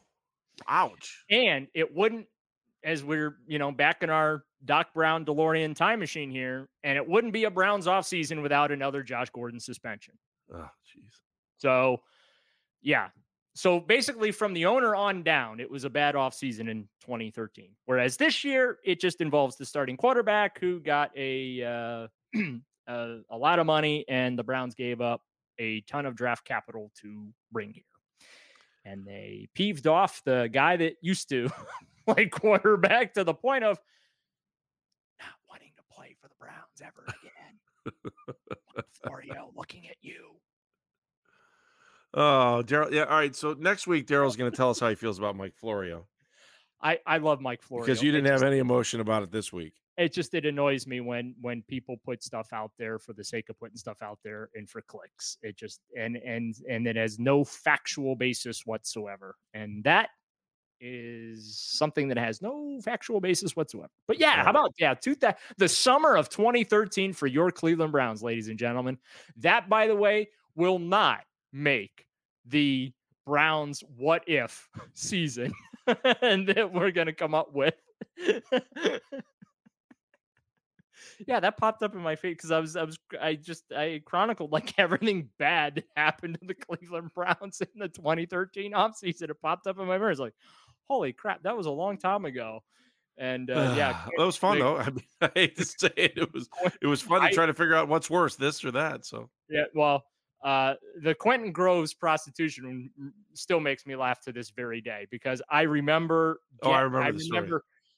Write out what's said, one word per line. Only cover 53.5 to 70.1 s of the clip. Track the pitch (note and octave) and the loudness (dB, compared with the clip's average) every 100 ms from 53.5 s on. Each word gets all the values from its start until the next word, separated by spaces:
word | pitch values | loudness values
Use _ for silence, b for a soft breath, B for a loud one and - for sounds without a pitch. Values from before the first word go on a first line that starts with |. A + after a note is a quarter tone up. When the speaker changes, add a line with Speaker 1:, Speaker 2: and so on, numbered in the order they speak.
| A2 | -16
Speaker 2:
putting | A2+ A2+ | -18 -16
stuff | A#2 G#2 | -16 -14
out | G#2 G#2 | -14 -14
there | G#2+ G#2+ A2 A2 | -14 -14 -14 -16
and | G#2 | -16
for | A2+ | -16
clicks. | - G#2+ - _ - - | -16 -20 -20 _ -14 -12
It | A2 G2+ | -14 -14
just, | A2 - _ B2 | -16 -18 _ -8
and, | A2+ A#2+ | -6 -6
and, | A#2+ A#2 A#2 A2 B2 | -8 -6 -6 -8 -8
and | A#2 A#2 | -4 -2
it | A2+ | -2
has | A2+ G#2+ | -2 -2
no | B2 C#3 | 2 2
factual | C#3+ - - D3 - - C3+ B2+ | 0 -2 0 0 0 -6 -4 -2
basis | B2+ B2 B2 A2+ - | -2 -4 -8 -10 -8
whatsoever. | A2 - - G#2 G2 G2 - _ | -8 -8 -10 -10 -12 -16 -20 _
And | G#2+ G#2+ G#2 | -14 -10 -4
that | G#2 F3+ A3+ - _ _ _ _ _ _ | 4 4 2 -6 _ _ _ _ _ _
is | B2 B2 A#2 A#2 A2+ A2 G#2+ G#2+ | -14 -12 -12 -14 -14 -16 -14 -12
something | - - D3+ D#3 C#3 | -6 -2 -2 0 -2
that | A#2+ | 0
has | A#2 A2 | -2 -4
no | G3+ D4 D4 C#4 | -8 -8 -8 -8
factual | G#3 A#3+ - G#3+ | -6 -6 -4 -2
basis | F#3 F3 F#3+ E3+ | 0 0 0 -4
whatsoever. | D#3 A2 D#2+ _ - | -6 -6 -16 _ -4
But | A#3 | 4
yeah, | D#4 | 6
Speaker 1:
All | C#4 | 6
Speaker 2:
how | |
Speaker 1:
right. | G3 | 6
Speaker 2:
about, | B3+ C4+ - | 6 4 4
yeah, | - | 2
two | B3+ - D4 | 2 0 2
thou-, | A#3 F3+ B - | 2 2 B 2
the | G3 | 2
summer | - B3+ C4+ D#4 G3+ | 4 6 6 6 6
of | C#3+ | 4
twenty | - A3 A#3+ | 2 4 4
thirteen | A3+ G#3 G#3 - G3 | 4 2 2 0 -2
for | F3 C#3 | 0 0
your | C3 F3+ | 2 2
Cleveland | - E3 E3 D#3 | 2 0 2 2
Browns, | C#3+ B2 G#2+ | 2 2 -2
ladies | A#2 A2+ G#2+ | -4 -4 -6
and | A2 | -4
gentlemen. | A#2+ B2 B2+ C3 B B B A#2 | -2 -2 -4 -6 B B B -2
That, | D#3+ G#3+ - | 2 4 4
by | A3 A3 | 4 4
the | G#3 | 4
way, | G#3 | 4